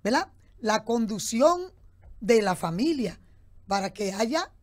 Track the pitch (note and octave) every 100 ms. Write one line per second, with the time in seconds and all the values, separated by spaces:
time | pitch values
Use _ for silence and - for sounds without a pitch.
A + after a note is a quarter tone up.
0 | G3+ C#4 F#4+ - - - A3 G#3+ G#3+ A#3
1 | A3 G#3+ - A3+ D4+ F4+ F#4 - - -
2 | - - G3 A#3 G3 F3+ E3+ E3 D4+ D4
3 | G3+ - - - - - - G3 G3 G3
4 | G3+ G3+ A3+ D#4+ F#4+ -